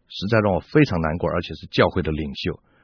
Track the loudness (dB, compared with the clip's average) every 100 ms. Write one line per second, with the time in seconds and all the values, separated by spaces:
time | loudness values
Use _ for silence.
0 | _ -8 -2 2 2 0 0 2 2 2
1 | 0 0 -2 -2 -4 -10 -4 2 2 2
2 | -2 -2 -4 -6 -6 -6 _ _